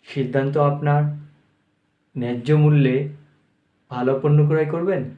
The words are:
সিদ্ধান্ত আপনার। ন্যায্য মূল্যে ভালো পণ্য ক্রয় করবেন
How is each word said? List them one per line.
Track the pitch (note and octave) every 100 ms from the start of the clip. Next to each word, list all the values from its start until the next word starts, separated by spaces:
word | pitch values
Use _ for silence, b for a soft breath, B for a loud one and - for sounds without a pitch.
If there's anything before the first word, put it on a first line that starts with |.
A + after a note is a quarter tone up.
| -
সিদ্ধান্ত | C#3+ A#2+ C3+ C3+ D3+ C#3+
আপনার। | D3 D3 D3 D3 - - _ _ _ _ _ _ _ _ -
ন্যায্য | A#2+ B2 A#2+ D3+
মূল্যে | D3+ D3 C3 C3 - - _ _ _ _ _ _ -
ভালো | B2 B2+ C3+
পণ্য | D3+ D3+ D3
ক্রয় | D#3 D3
করবেন | E3 F3+ E3+ B2